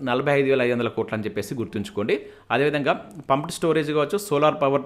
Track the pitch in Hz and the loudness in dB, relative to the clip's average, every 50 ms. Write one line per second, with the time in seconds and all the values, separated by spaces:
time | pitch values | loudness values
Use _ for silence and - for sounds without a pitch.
0 | 143 127 123 127 139 147 143 139 139 135 135 131 123 120 120 120 120 113 - - | -4 -2 -2 0 2 2 2 2 4 4 2 4 2 2 2 0 0 -2 -2 -2
1 | 110 - - 110 104 107 95 107 98 - 143 123 113 95 - 110 101 - - 104 | -4 -2 -4 -4 -4 -4 -4 -6 -6 -6 -6 -6 -6 -4 -4 -6 -6 -4 -4 -4
2 | 101 117 196 - - - - - - - 117 123 139 151 147 147 135 143 175 - | -2 0 0 -2 -2 -8 -18 -20 -4 -2 0 2 2 2 0 0 0 0 0 -2
3 | - - - 160 - - 135 139 151 170 - - - 165 156 160 151 147 151 151 | -4 -10 -16 -14 -2 0 0 0 0 -4 -4 -2 0 2 2 2 0 0 0 0
4 | 147 143 - 202 202 - 147 143 147 151 143 147 143 135 139 139 131 | 0 0 0 -4 -2 0 2 4 4 4 4 2 2 2 2 2 2